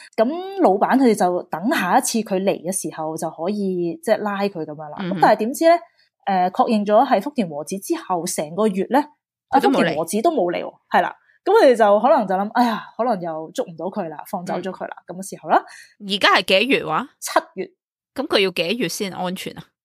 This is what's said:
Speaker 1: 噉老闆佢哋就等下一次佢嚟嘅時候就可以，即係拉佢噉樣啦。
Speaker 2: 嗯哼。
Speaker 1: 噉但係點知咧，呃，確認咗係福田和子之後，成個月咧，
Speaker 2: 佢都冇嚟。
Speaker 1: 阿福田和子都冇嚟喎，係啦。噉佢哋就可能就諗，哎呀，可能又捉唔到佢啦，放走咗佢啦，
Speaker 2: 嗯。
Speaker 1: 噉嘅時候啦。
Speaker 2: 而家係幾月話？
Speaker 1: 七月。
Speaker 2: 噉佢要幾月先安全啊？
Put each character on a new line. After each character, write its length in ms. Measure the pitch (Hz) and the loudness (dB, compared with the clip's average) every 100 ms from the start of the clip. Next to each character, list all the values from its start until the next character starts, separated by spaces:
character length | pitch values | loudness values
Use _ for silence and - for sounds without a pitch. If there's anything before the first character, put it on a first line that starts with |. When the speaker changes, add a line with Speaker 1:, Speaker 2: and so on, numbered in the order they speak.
| - - | -10 0
Speaker 1:
噉 100 | 226 339 381 392 | 0 0 -6 2
老 100 | 262 | 4
闆 240 | 190 175 240 | 4 2 4
佢 40 | 254 | 4
哋 100 | 208 | 4
就 260 | 180 180 | 2 0
等 260 | - 156 214 | -6 -6 -2
下 240 | 320 185 233 | -2 2 2
一 40 | |
次 180 | - 233 | 2 -2
佢 160 | 208 190 | -2 -2
嚟 80 | 196 - | 0 -2
嘅 100 | 170 | -4
時 180 | 190 160 - | -6 -6 -6
候 200 | 156 160 | -8 -6
就 140 | 165 | -8
可 180 | 156 170 | -6 -6
以， 480 | 208 196 180 170 160 | -4 -2 -2 -4 -4
即 80 | - | 0
係 60 | 202 | 0
拉 240 | 208 196 | 0 -4
佢 80 | 202 185 156 | -4 -6 -10
噉 0 | |
樣 240 | 147 151 | -12 -14
啦。 80 | 151 | -10
Speaker 2:
嗯 100 | 180 | -6
哼。 40 | 190 | 2
Speaker 1:
噉 40 | |
但 100 | - | 4
係 40 | 214 | 4
點 160 | 220 | 0
知 120 | 285 330 | 2 4
咧， 140 | 339 - _ _ _ - | 4 0 _ _ _ -2
呃， 260 | 185 180 | 0 0
確 160 | - 247 | 0 2
認 160 | 214 208 | 2 4
咗 180 | 214 262 | 4 4
係 120 | 294 | 2
福 100 | 294 | 0
田 180 | - 175 | -4 -4
和 140 | 147 | -6
子 120 | 156 196 | -8 -8
之 160 | - 330 | -6 -6
後， 260 | - 180 175 | -4 -4 -4
成 280 | - 151 170 | -6 -6 -2
個 120 | 220 | 0
月 160 | 190 - | 0 0
咧， 140 | 226 - _ _ _ - | 0 0 _ _ _ -2
Speaker 2:
佢 100 | 269 | 2
都 100 | - | 2
冇 80 | 277 | 2
嚟。 0 | |
Speaker 1:
阿 20 | |
福 40 | 190 | 0
田 120 | 135 | 0
和 80 | 165 | -2
子 160 | 202 | 0
都 100 | 330 | 0
冇 200 | 302 175 | 0 -2
嚟 120 | 175 | -2
喎， 100 | - - - | -8 -14 -2
係 100 | 208 | 0
啦。 140 | 170 - _ _ | 0 -4 _ _
噉 100 | - | 2
佢 180 | 440 302 | 6 6
哋 40 | 220 | 6
就 240 | 214 208 | 6 6
可 100 | 240 | 4
能 180 | 311 196 | 2 2
就 80 | 185 | -2
諗， 160 | 208 | 0
哎 140 | 240 247 | 2 2
呀， 180 | 208 - - | 0 -8 -6
可 80 | |
能 160 | 247 202 | -4 -4
又 300 | 170 160 160 | -6 -10 -10
捉 140 | 180 170 | -8 -8
唔 80 | 160 | -8
到 100 | 175 | -8
佢 220 | 208 165 | -6 -8
啦， 120 | 151 - | -10 -10
放 160 | 190 180 | -10 -6
走 80 | 170 | -6
咗 140 | 185 | -6
佢 140 | 180 - | -10 -12
啦， 100 | - - | -14 -16
Speaker 2:
嗯。 80 | 180 | -14
Speaker 1:
噉 40 | |
嘅 80 | 190 | -14
時 80 | 175 | -10
候 80 | 156 | 0
啦。 80 | 254 - - - _ | 0 0 -20 -20 _
Speaker 2:
而 140 | 202 202 | -6 0
家 160 | 427 302 | 2 2
係 240 | 190 190 | 2 2
幾 80 | 240 | 2
月 180 | 196 151 | 0 0
話？ 240 | 156 269 - | -4 -6 -12
Speaker 1:
七 200 | - - - 190 | -2 -2 -2 -12
月。 160 | 185 _ _ _ _ | -12 _ _ _ _
Speaker 2:
噉 140 | - 285 | -10 -2
佢 120 | 226 | 0
要 100 | 190 | 0
幾 260 | 175 165 240 | 0 -4 -2
月 100 | 165 | -4
先 240 | - 196 | -4 -8
安 240 | - 180 185 | -6 -8 -8
全 220 | - - | -10 -14
啊？ 60 | - _ | -20 _